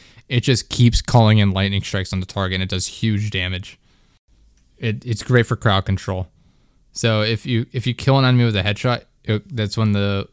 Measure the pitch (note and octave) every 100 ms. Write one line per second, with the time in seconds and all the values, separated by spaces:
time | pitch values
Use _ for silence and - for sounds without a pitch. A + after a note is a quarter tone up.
0 | - _ - B2 - A#2 - - A#2+ -
1 | - B2 A2 G#2+ G2+ F#2+ G2 G2+ - G2
2 | F#2 F#2+ F2+ - F#2+ F#2 F#2 F#2 - -
3 | A2+ G#2 G#2+ G2 F2+ F#2 - - _ _
4 | _ _ _ _ _ _ _ _ A2+ A2
5 | B2 A2 - B2+ A2+ B2 A2+ G2 - F#2+
6 | - F#2 F#2 _ _ _ _ _ _ -
7 | A#2 A2 G#2+ A2+ B2+ A#2 - B2+ B2 A#2
8 | - C3+ B2+ B2 A#2+ G#2 G2 G2+ B2+ A#2+
9 | - _ - G#2+ - B2+ G#2 A2+ A2 G2+
10 | G2+ G2 -